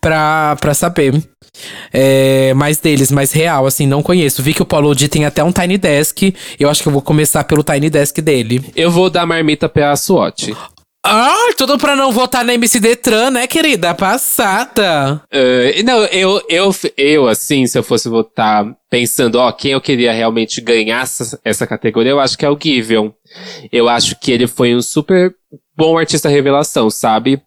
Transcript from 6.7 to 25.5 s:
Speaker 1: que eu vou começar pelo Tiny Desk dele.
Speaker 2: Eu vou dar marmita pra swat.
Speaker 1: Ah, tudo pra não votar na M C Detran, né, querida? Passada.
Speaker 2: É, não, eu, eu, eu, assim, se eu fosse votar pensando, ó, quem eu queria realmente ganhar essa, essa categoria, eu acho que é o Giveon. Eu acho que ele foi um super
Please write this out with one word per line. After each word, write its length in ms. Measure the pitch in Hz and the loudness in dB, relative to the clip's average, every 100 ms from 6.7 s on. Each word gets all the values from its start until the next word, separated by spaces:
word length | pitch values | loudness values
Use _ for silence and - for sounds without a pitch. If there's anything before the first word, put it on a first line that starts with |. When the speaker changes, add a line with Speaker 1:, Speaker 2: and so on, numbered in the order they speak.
| 147 | 0
Speaker 1:
que 60 | - | 0
eu 40 | |
vou 100 | 143 | -2
começar 420 | - 151 151 160 | 0 0 2 -2
pelo 180 | 143 151 | 0 0
Tiny 260 | 151 143 151 | 0 0 0
Desk 300 | 151 143 - | 0 0 -2
dele. 400 | 156 135 113 123 135 | 0 0 0 -4 -4
Speaker 2:
Eu 160 | - 165 | -2 0
vou 180 | 170 185 | 2 2
dar 160 | 175 | 0
marmita 440 | 170 165 160 151 165 | -2 0 0 0 -2
pra 260 | - 143 | 0 0
swat. 580 | 143 - 180 90 - - 107 - _ _ _ 190 | 0 0 0 0 -4 -10 -10 -16 _ _ _ -2
Speaker 1:
Ah, 460 | 214 254 370 480 - | 2 2 2 0 0
tudo 200 | 262 285 | 0 0
pra 160 | 294 | 2
não 160 | 277 269 | 2 2
votar 340 | 226 254 254 | 0 0 0
na 100 | 240 | 0
M 120 | 240 233 | 0 0
C 140 | 247 | 0
Detran, 500 | 214 240 - 220 247 | 2 2 2 2 2
né, 160 | 254 247 | 0 -2
querida? 480 | 320 320 233 170 | 0 0 0 0
Passada. 1300 | 175 190 240 - - 220 190 269 - 196 156 135 147 _ | 0 -2 -2 -2 -2 0 0 -2 -2 0 0 0 -4 _
Speaker 2:
É, 520 | 135 127 127 123 170 | 0 2 4 2 0
não, 180 | 226 240 202 | 0 2 2
eu, 340 | 180 190 202 - | 0 0 0 -2
eu, 260 | 170 196 190 - - | 0 0 -2 -6 -2
eu, 320 | 139 151 127 | 2 4 2
assim, 380 | 107 - 143 123 | 0 -2 0 0
se 120 | - | -2
eu 40 | |
fosse 260 | - 117 120 | -2 -2 0
votar 580 | 113 107 - 110 107 104 - _ | -2 -2 -2 0 0 -2 -8 _
pensando, 460 | 123 120 - 123 120 | -2 -2 0 0 2
ó, 140 | 123 | 0
quem 200 | - 139 | 0 -4
eu 80 | 135 | -4
queria 320 | - 131 120 | -2 0 0
realmente 480 | 113 113 113 113 - | 0 -2 -2 -4 -6
ganhar 420 | 113 117 110 117 | -2 0 0 -2
essa, 360 | 127 - 117 - | -4 -8 -10 -8
essa 220 | - 104 113 | -6 -4 -4
categoria, 440 | 107 120 117 117 | -4 -4 0 0
eu 80 | 143 | 2
acho 160 | 135 - | 0 -2
que 60 | 147 | -2
é 40 | |
o 80 | 147 | -2
Giveon. 500 | 160 131 110 113 107 - _ - - - 135 | -2 -2 0 0 0 -6 _ -20 -20 -20 -6
Eu 180 | 123 117 | 0 2
acho 300 | 117 - - | 2 -2 -4
que 140 | - | -2
ele 140 | 120 120 | 0 0
foi 260 | - 120 | 0 0
um 80 | 120 | 0
super 500 | 120 - 147 185 180 - _ | -2 -4 0 2 2 -2 _